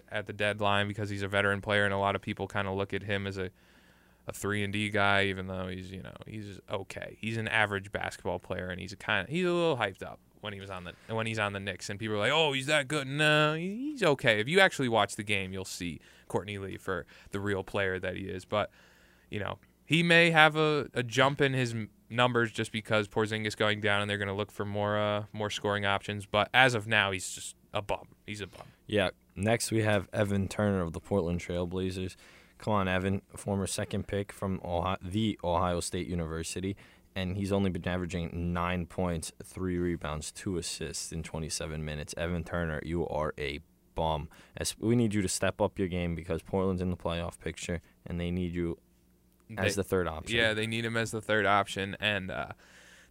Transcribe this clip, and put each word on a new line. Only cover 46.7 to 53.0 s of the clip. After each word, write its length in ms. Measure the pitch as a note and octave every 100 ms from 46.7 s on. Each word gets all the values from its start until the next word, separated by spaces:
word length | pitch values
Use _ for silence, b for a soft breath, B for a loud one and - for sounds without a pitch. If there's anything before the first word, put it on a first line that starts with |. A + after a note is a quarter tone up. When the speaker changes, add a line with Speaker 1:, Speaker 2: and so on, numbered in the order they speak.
| F2+
Speaker 2:
in 80 | F#2
the 80 | F2
playoff 400 | F2 E2+ E2+ -
picture, 420 | - E2 - F2 - b -
and 120 | F2
they 120 | F2
need 240 | F2 F2+ E2+
you 240 | E2+ E2 _ _ _ _ _ _ - G#2+
as 180 | G2 G2
Speaker 1:
They 60 |
Speaker 2:
the 20 |
third 240 | F2+ F#2+ E2+
option. 280 | D#2 - A2+
Speaker 1:
Yeah, 180 | A2+ G#2+
they 100 | A2
need 200 | A2+ A#2
him 120 | A#2
as 140 | A2
the 100 | A2+
third 240 | - G#2+ G2
option, 500 | G2+ G2 - G2 G2
and, 320 | G#2+ G#2 F#2
uh, 220 | B1 D2 - B B B B